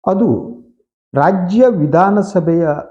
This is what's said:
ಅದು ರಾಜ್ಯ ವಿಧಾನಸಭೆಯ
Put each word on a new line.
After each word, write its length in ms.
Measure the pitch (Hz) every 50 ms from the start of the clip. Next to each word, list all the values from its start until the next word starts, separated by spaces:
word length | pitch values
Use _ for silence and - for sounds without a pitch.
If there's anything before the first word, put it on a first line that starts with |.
| -
ಅದು 500 | - 190 196 233 180 117 92 - - 120 - - _ _ _ _ _ _ _ _ _ -
ರಾಜ್ಯ 540 | 139 143 175 202 185 180 175 196 226 254 254
ವಿಧಾನಸಭೆಯ 1000 | 220 175 147 143 139 165 185 196 202 208 196 196 - 185 156 165 165 170 170 156 147 147 - -